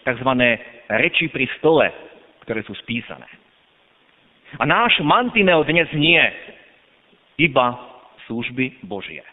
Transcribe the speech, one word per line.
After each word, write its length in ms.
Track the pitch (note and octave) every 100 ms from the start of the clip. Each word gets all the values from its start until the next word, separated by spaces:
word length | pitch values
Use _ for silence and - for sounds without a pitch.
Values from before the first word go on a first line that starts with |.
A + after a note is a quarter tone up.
takzvané 560 | - A#2+ B2+ B2+ A#2+ A2 - - -
reči 400 | A2 D#3+ - D#3+
pri 160 | C#3+ B2+ -
stole, 240 | D#3 D#3 G2 - - - _ _
ktoré 240 | - A2 G#2
sú 80 | G2
spísané. 480 | - A#2 - C#2+ A1+ - _ _ _ _ _ _ _ _ _ _ - D3+
A 80 | C#3
náš 320 | F3+ A#3 - D3+
mantinel 560 | G3 B3 A3+ F#3 E3 D3+
dnes 160 | E3+ D#3+
nie 240 | D#3 D#3 E3 A#2+ - - - _ _ _ _ _ _ _ -
iba 320 | D#3+ C3+ B2 B2 - - - _ -
služby 560 | A#2 A#2 B2 C3 C3
Božie. 400 | F#2+ G2 - D2+ -